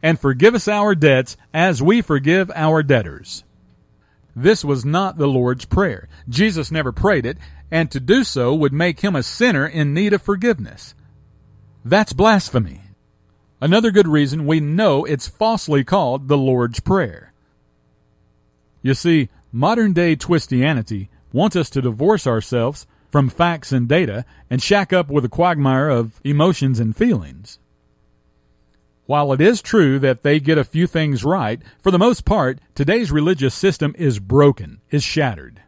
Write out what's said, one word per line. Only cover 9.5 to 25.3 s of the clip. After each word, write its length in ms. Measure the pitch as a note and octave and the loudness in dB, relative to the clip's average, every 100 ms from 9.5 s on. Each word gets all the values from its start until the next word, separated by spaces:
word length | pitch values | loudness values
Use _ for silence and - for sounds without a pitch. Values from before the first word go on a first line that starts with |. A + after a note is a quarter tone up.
| E3 D3 | 2 -2
in 260 | D#3+ D3 | -2 -2
need 200 | D3 G#3 | 0 -2
of 100 | G#3 | -2
forgiveness. 720 | - G3+ A#3 F3+ G#2+ - - - - _ _ _ _ _ - _ | -4 -2 -2 -2 -6 -16 -20 -20 -20 _ _ _ _ _ -20 _
That's 280 | A#2 F#3 G#3+ | -2 0 0
blasphemy. 680 | C3 G#3 G#3 - B2+ F#2 C2 - _ _ _ _ _ _ _ | 0 2 2 0 -2 -4 -8 -20 _ _ _ _ _ _ _
Another 300 | C#3 G3 A3+ | 2 2 4
good 160 | G3+ F#3 | 4 4
reason 400 | D3+ C#3+ D3+ C#3+ | 2 0 -2 0
we 140 | D#3+ | 0
know 440 | D3 E3 G#3+ C#3 | 0 0 2 2
it's 220 | - D3 - | 0 -6 -6
falsely 560 | - A3 A3 - C#3+ | -2 -2 -2 0 0
called 460 | B2+ G3+ C#3+ C3 C3+ | 2 0 0 -4 0
the 100 | C#3+ | 0
Lord's 400 | C3 B2+ A#2+ A#2 | 2 0 0 -4
Prayer. 540 | - F#3+ C3 D#2 - _ _ _ _ _ _ _ _ _ _ _ _ _ _ _ | -2 0 -2 -8 -20 _ _ _ _ _ _ _ _ _ _ _ _ _ _ _
You 140 | C3 | -4
see, 340 | C3+ E3+ D#3+ B2+ _ _ | -2 2 2 0 _ _
modern-day 640 | A#2 D3+ A#3 G#3+ F3 F3 | -2 0 2 2 2 0
Twistianity 960 | D#3 - E3+ - B2+ C3+ C#3+ G#2+ G#2 G2 _ _ | 0 0 -2 0 0 0 -2 -4 -10 -12 _ _
wants 240 | B2 G3 F#3 | -2 0 0
us 120 | - | -4
to 120 | C#3 | -2
divorce 420 | B2+ A2 D#3+ G#3+ | -4 -2 0 0
ourselves 640 | - A2+ - B2 A#2 C#3+ - _ _ | 0 -4 -2 -2 -2 -6 -20 _ _
from 180 | D3 C3+ | 0 0
facts 440 | - E3+ E3 - | 0 -2 -2 -4
and 160 | C3+ A#2+ | -4 0
data 360 | D#3 D#3 G#2 B2 _ _ | 0 0 -6 -12 _ _
and 140 | B2+ | -6
shack 300 | - G3+ F#3+ | 0 0 2
up 180 | F#3 D3+ | 0 0
with 140 | C#3+ | -2
a 40 | |
quagmire 600 | B2 | -2